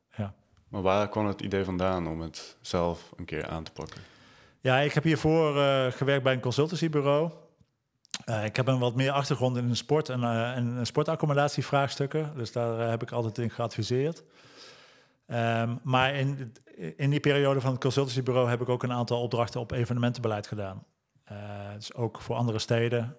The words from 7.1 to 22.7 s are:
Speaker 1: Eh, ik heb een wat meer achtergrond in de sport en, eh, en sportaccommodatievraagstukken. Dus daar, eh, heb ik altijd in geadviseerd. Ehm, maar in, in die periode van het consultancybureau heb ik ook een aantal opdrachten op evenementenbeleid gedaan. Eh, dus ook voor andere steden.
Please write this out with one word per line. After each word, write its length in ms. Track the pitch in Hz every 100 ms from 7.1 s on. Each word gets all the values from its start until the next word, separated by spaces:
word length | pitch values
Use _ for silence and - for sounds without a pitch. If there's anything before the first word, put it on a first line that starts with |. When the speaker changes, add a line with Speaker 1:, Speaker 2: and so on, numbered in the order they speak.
| 143 170 - - _ _ _ _ _ _ - -
Speaker 1:
Eh, 200 | 110 107
ik 100 | 104
heb 120 | 131
een 120 | 131
wat 160 | 123 117
meer 160 | 135
achtergrond 460 | 143 135 139 127 123
in 100 | 120
de 80 | 117
sport 340 | - 147 156
en, 140 | 127
eh, 320 | 120 113 117 127
en 300 | 120 123 117
sportaccommodatievraagstukken. 1500 | - 151 160 156 143 143 - 131 139 139 - 139 151 151 151
Dus 160 | 113
daar, 280 | 123 117 113
eh, 100 | 117
heb 120 | 113
ik 100 | 117
altijd 260 | 120 113 107
in 120 | 117
geadviseerd. 720 | - 117 - 104 123 143 170 - - - - - - - - _ _ _
Ehm, 500 | 117 117 113 113 120
maar 300 | 139 127 131 143
in, 380 | 135 139 127 - _ - 82 -
in 120 | 139
die 100 | 143
periode 420 | 147 143 139 135
van 100 | 131
het 100 | 127
consultancybureau 680 | 135 127 139 123 123 127 120
heb 120 | 120
ik 80 | 120
ook 140 | 123
een 80 | 127
aantal 280 | 123 117 120
opdrachten 380 | 120 117 117 123
op 120 | 117
evenementenbeleid 760 | 135 117 123 120 120 117 107 -
gedaan. 360 | 104 98 95 - _ _ _
Eh, 140 | _ 104 104 101 101 104
dus 180 | 107
ook 280 | - 113 -
voor 140 | - 120
andere 240 | 120 110
steden. 560 | -